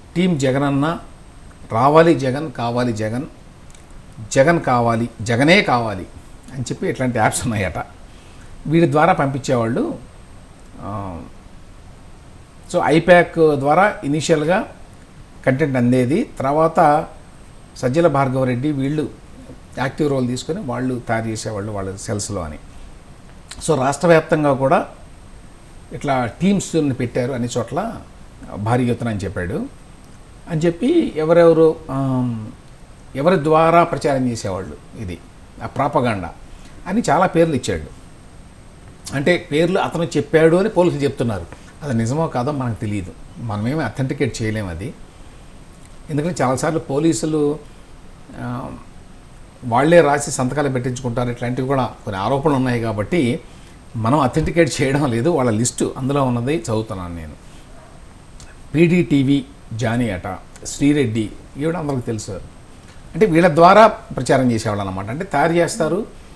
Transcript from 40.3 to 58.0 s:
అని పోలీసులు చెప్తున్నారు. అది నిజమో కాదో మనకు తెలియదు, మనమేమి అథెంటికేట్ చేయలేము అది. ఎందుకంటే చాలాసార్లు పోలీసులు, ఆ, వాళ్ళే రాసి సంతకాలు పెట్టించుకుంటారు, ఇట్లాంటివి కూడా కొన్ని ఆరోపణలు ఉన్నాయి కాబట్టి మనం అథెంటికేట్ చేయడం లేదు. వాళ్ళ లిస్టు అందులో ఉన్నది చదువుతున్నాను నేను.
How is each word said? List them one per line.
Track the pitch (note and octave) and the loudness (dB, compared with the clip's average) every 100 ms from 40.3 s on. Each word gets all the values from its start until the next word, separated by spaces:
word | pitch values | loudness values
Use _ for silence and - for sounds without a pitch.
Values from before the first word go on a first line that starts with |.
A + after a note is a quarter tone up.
| D#3 D#3+ F3 | 4 6 4
అని | G#3+ | 2
పోలీసులు | F3 F3 C#3 | 2 2 2
చెప్తున్నారు. | C#3 - A#2 G2 D#2+ - - - | -2 -2 -4 -4 -8 -16 -20 -12
అది | D3 | -4
నిజమో | A2+ A2+ D3+ D#3 | -2 0 -2 -2
కాదో | B2+ B2+ | -2 -4
మనకు | C#3+ B2 G#2 | -4 -4 -4
తెలియదు, | G#2+ G#2 F2+ - - - | -6 -6 -8 -12 -18 -12
మనమేమి | A#2 G#2 A2+ D#3 | -8 -4 -2 -2
అథెంటికేట్ | A#2 - C3+ C#3 C3 - | -4 -4 -4 -2 -4 -2
చేయలేము | A2 G#2+ F#2+ | -4 -4 -6
అది. | E2 A#2 - - - - - - - - - - - - | -8 -10 -12 -20 -20 -20 -20 -20 -20 -20 -20 -20 -18 -8
ఎందుకంటే | D3 E3+ D3+ | -4 -2 0
చాలాసార్లు | B2+ C3 D3 D#3 | 0 0 -2 -2
పోలీసులు, | - C#3 E3 D3 D#3+ D#3 D3 D3+ - - - - - - - - | -2 0 0 0 -2 0 0 -2 -10 -20 -20 -20 -20 -20 -18 -12
ఆ, | B2 B2 C#3 - - - - - - - - - | -10 -8 -10 -14 -18 -20 -20 -20 -20 -20 -20 -14
వాళ్ళే | B2 A#2 D3+ E3+ | -2 2 6 6
రాసి | D3 D3 D3 | 6 2 -2
సంతకాలు | C3 B2+ C#3+ C#3+ | -4 -2 0 -2
పెట్టించుకుంటారు, | B2+ C3 A#2+ B2 A#2+ A#2+ | -2 -4 -4 -4 -4 -4
ఇట్లాంటివి | A#2+ A#2+ B2+ C3 | -4 -4 -4 -2
కూడా | C3+ A#2 - | -2 -2 -6
కొన్ని | A2+ F#2+ | -8 -4
ఆరోపణలు | G#2 C3+ D#3 C3 | -2 0 2 2
ఉన్నాయి | B2+ A#2+ | 0 0
కాబట్టి | A2+ G#2 G2+ F3 A#2+ D#3+ - - - - - A2+ | -2 -4 -2 0 0 -2 -8 -20 -20 -20 -12 -4
మనం | A2+ D3+ | 0 2
అథెంటికేట్ | B2+ D#3+ - D#3+ D3+ - | 2 0 0 2 2 2
చేయడం | C3+ C#3 C#3+ | 0 0 0
లేదు. | A#2 D#3 | 0 0
వాళ్ళ | D#3 B2 | 2 2
లిస్టు | G#2+ B2 - A2+ - | 0 0 -2 -4 -2
అందులో | C3 C#3 | -2 0
ఉన్నది | C3 A#2+ A#2+ E3 | 0 0 -2 -2
చదువుతున్నాను | - A2 G#2+ F#2+ F2 | -2 -4 -4 -8 -8
నేను. | E2+ D#2 C#2+ - - - - - - | -10 -12 -16 -20 -20 -20 -20 -20 -20